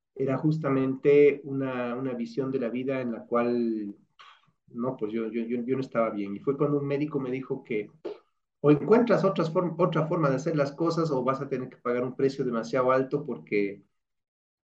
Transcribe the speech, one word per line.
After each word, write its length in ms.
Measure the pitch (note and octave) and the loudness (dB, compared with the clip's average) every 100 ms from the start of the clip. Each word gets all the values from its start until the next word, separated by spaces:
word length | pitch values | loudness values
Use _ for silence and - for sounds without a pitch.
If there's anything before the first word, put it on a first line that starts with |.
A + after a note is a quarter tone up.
| _ | _
era 240 | - C3+ C3+ | -4 -2 2
justamente 1000 | D#3 D#3 C#3+ C3+ C3 C3 D3 C#3+ D3 C#3 | 2 0 0 2 2 2 6 8 8 6
una, 500 | C#3 C#3 C3+ B2+ B2 B2 | -4 -4 -4 -4 -4 -4
una 180 | C3 | -4
visión 360 | A#2 A2+ - C3+ | -4 -6 -4 -2
de 80 | C3 | -2
la 100 | A#2 | -2
vida 300 | B2 C3 C3 | -4 -4 -4
en 120 | B2 | -4
la 120 | A2+ | -6
cual, 680 | - A#2+ A#2+ A#2+ A#2 A2 G2+ G2 _ _ - - _ _ _ | -2 0 2 2 0 -2 -6 -12 _ _ -20 -20 _ _ _
no, 240 | A#2+ B2 B2+ | -6 -6 -4
pues 160 | G#2+ | -6
yo, 160 | A2+ A2 | -4 -4
yo, 140 | A2+ | -4
yo, 200 | A2+ A#2+ | -4 -4
yo 140 | A#2+ C3 | -2 -4
no 40 | |
estaba 300 | C3 A#2 A2+ | -2 -2 -2
bien. 260 | G#2 G2 G2+ | -2 -6 -4
Y 40 | |
fue 160 | - - | -4 0
cuando 220 | C#3+ C#3+ | 0 0
un 80 | C#3+ | -2
médico 340 | C#3+ D3 C#3 | -2 -2 -4
me 100 | B2+ | -4
dijo 320 | C3 C3 C3 | -6 -6 -10
que 260 | - A2 G#2 - - - _ _ _ _ | -6 -6 -6 -12 -14 -14 _ _ _ _
o 100 | D3 | 4
encuentras 540 | D3 - A#3 A#3 F3 | 4 6 4 6 4
otras 260 | F#3+ F#3+ D#3 | 2 0 0
form-, 240 | E3+ F3 - | 0 -2 0
otra 280 | F3+ D#3+ D#3 | 0 2 0
forma 240 | F3 D3 | 0 2
de 60 | C3 | 0
hacer 200 | E3+ D#3 | 0 0
las 160 | C3+ | -2
cosas 380 | - E3 D#3+ D#3+ | 0 -2 0 0
o 120 | C3+ | 0
vas 160 | B2 C3 | 0 -2
a 80 | C#3 | -4
tener 200 | C3 B2+ | -6 -6
que 80 | - | -8
pagar 280 | B2 B2 | -4 -2
un 120 | B2+ B2+ | -4 0
precio 280 | C#3 C3+ | -2 0
demasiado 480 | C3 A2+ A2+ C3+ B2+ | -2 -2 -2 0 4
alto 320 | C3 C3+ C#3+ | 2 2 -4
porque 600 | C#3+ A#2 - G#2 G2+ G2+ - _ _ _ _ _ _ _ _ | -4 -10 -2 0 0 -4 -16 _ _ _ _ _ _ _ _